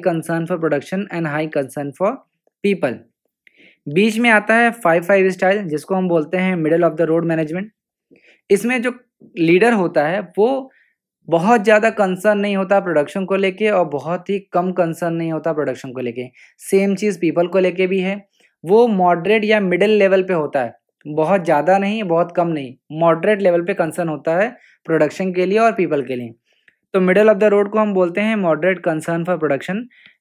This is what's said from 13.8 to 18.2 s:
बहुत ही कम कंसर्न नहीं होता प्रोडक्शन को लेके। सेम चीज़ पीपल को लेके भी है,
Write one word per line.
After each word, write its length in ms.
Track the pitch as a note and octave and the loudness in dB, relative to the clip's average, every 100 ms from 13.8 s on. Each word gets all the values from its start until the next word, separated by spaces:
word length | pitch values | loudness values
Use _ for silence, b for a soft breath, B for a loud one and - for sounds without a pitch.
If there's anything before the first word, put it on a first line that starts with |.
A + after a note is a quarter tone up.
| E3 | 0
बहुत 400 | C#3+ C#3 F3 F3 | -4 -6 -6 -4
ही 80 | G3 F#3+ | -6 -4
कम 180 | F3 F3+ | -2 0
कंसर्न 420 | F3+ E3 E3 F3 | 0 -2 -2 -4
नहीं 180 | E3 E3 | -4 -4
होता 220 | D#3 D#3 | -4 -4
प्रोडक्शन 380 | D#3 C#3 B2 C3+ | -2 -4 -6 -10
को 80 | B2+ | -8
लेके। 280 | B2 A#2 B2+ b b _ | -8 -8 -12 b b _
सेम 320 | - G3 G3 F#3+ | -2 0 2 0
चीज़ 220 | G#3 F3 | -2 -2
पीपल 280 | E3+ D3+ F3 | -2 0 0
को 120 | F#3+ | 0
लेके 280 | F#3 F3 F#3 | 0 0 -2
भी 120 | F#3+ | -2
है, 160 | F#3 G3+ | -4 -6